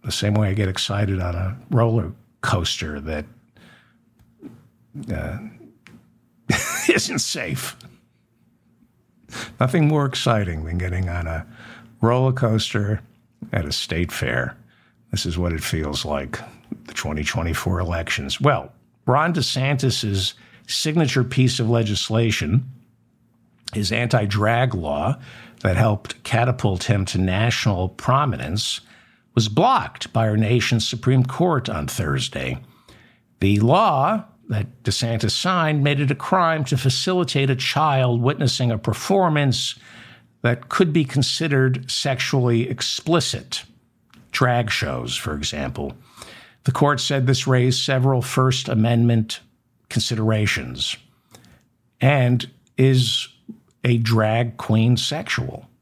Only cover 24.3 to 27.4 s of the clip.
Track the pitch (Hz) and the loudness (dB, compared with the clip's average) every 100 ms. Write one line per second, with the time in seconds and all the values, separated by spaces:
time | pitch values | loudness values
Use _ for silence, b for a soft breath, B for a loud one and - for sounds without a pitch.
24.3 | 104 104 117 127 98 80 71 80 143 B | 2 2 2 0 -2 -4 -2 -2 -4 B
25.3 | B B B 95 92 107 104 - - - | B B B 0 4 2 2 -4 -14 -2
26.3 | 120 123 123 107 92 - 101 95 - 92 | 0 2 2 0 -2 0 0 0 0 0
27.3 | 92 | 2